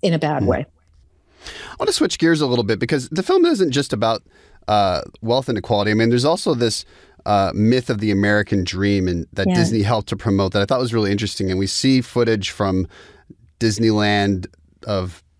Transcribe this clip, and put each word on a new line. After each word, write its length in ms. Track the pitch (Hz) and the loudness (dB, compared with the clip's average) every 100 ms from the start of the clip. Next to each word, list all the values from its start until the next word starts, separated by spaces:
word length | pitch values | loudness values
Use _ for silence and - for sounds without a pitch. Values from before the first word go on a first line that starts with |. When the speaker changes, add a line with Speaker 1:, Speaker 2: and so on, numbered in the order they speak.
Speaker 1:
in 100 | 196 | -2
a 60 | 165 | 0
bad 240 | 151 147 | 0 0
Speaker 2:
Hmm. 60 | 98 | 0
Speaker 1:
way. 180 | - 139 _ _ _ _ _ _ _ - - - | -2 -4 _ _ _ _ _ _ _ -20 -18 -14
Speaker 2:
I 40 | - | -6
want 80 | 415 | -2
to 40 | |
switch 260 | - 311 - | 0 -2 0
gears 220 | 165 160 | 2 2
a 60 | 139 | 2
little 160 | 123 | 0
bit 160 | 104 107 | 0 -2
because 300 | 117 147 123 | -2 -2 -4
the 160 | 156 | -4
film 200 | - 381 349 | 0 4 4
isn't 260 | 240 170 | 2 0
just 200 | 131 139 | 0 -2
about, 300 | 107 113 113 _ _ _ - - | -2 0 -2 _ _ _ -10 0
uh, 340 | 104 98 85 - - | 2 2 0 -6 -8
wealth 260 | 113 127 - | -2 -2 0
inequality. 420 | 104 - 104 101 | -4 0 0 2
I 40 | |
mean, 160 | 107 113 | 2 4
there's 140 | 123 | 4
also 300 | 139 180 - | 2 0 0
this, 300 | 127 117 - - - - _ - | 0 0 -2 -10 -20 -20 _ 0
uh, 240 | 104 98 | 2 2
myth 360 | - 107 127 123 | 2 2 2 0
of 80 | 107 | -2
the 140 | 107 | 0
American 500 | 98 101 104 101 101 | 2 2 2 0 -2
dream 460 | 87 92 101 98 92 | -2 -2 0 0 0
and 180 | 85 - | -4 -6
that 160 | - 185 | -4 0
Speaker 1:
Yeah. 60 | |
Speaker 2:
Disney 280 | 180 - 110 | 2 2 2
helped 260 | 101 113 - | 0 -2 -4
to 60 | 98 | -6
promote 360 | 113 98 95 | -2 0 0
that 100 | 101 | 0
I 40 | 101 | 0
thought 140 | 131 | 0
was 140 | 127 | 0
really 160 | 113 101 | -2 0
interesting. 400 | 101 104 - 95 | -2 -4 -4 -4
And 80 | 92 | -2
we 80 | 98 | -2
see 340 | - 135 131 | -2 2 2
footage 500 | 123 120 117 107 98 | 0 0 0 0 -2
from 360 | - 98 92 92 - - - - - _ - | -4 -2 0 -2 -8 -20 -20 -20 -20 _ -2
Disneyland 880 | 113 104 113 107 104 104 101 95 87 _ _ _ | -2 2 2 2 2 2 0 -2 -6 _ _ _
of 400 | - 98 92 - _ | -6 -4 -6 -10 _